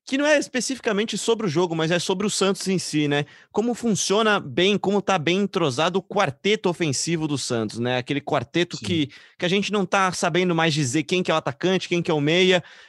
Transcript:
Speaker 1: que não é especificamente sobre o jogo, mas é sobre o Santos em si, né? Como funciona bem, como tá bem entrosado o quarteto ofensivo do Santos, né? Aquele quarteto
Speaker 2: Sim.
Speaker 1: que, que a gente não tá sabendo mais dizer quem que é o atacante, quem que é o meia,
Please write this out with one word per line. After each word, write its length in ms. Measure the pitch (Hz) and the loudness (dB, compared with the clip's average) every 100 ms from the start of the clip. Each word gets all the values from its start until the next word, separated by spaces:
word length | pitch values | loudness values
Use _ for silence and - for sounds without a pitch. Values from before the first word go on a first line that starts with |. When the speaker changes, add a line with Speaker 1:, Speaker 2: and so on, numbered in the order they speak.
| - | -6
Speaker 1:
que 120 | 269 | 0
não 80 | 294 | 2
é 120 | 294 | 2
especificamente 800 | - 254 - 254 233 196 226 196 | 0 -4 -4 -4 -2 -2 -2 -2
sobre 300 | - 226 214 | -2 0 0
o 20 | |
jogo, 260 | 147 170 165 | 0 0 0
mas 140 | 160 | 0
é 80 | 175 | 0
sobre 300 | - 190 202 | 0 -2 -2
o 20 | |
Santos 380 | - 196 190 185 | 0 0 0 -2
em 100 | 185 | -2
si, 300 | - 151 147 | -2 -2 0
né? 180 | 147 143 - - | 0 -2 -10 -8
Como 220 | - 240 | -4 -2
funciona 640 | 226 240 190 - 202 220 202 | -2 -2 0 0 2 2 2
bem, 380 | 147 123 190 202 | 0 0 2 2
como 240 | 185 202 | 2 0
tá 160 | 190 190 | 2 0
bem 220 | 151 185 | 2 0
entrosado 580 | 196 190 156 123 165 185 | 0 0 0 2 0 0
o 60 | |
quarteto 680 | - 196 175 - 196 214 190 | -2 0 0 0 -2 0 0
ofensivo 580 | 170 165 127 - 165 156 | 0 -2 -2 -2 -2 -2
do 100 | 139 | -4
Santos, 420 | - 120 107 113 | -2 -2 -2 -4
né? 180 | 120 127 | -2 -2
Aquele 240 | 123 143 | -2 -4
quarteto 560 | - 143 127 165 175 160 | -2 -2 0 -2 -2 -4
Speaker 2:
Sim. 80 | - | -2
Speaker 1:
que, 240 | 165 139 - - - | -2 -2 -6 -20 -6
que 60 | 180 | 0
a 40 | |
gente 220 | 202 196 | 0 0
não 120 | 208 | -2
tá 280 | 185 196 190 | 0 2 0
sabendo 420 | 165 180 170 185 | 0 0 2 2
mais 180 | 165 160 | 2 2
dizer 320 | 151 131 151 | 0 0 0
quem 200 | 151 180 | 0 -2
que 80 | 175 | 0
é 20 | |
o 40 | 160 | 0
atacante, 520 | 147 131 180 190 - | -2 -4 0 0 0
quem 140 | 175 | -2
que 80 | 170 | 0
é 20 | |
o 80 | 156 | 0
meia, 420 | 143 170 185 180 - - | 2 4 4 2 0 -20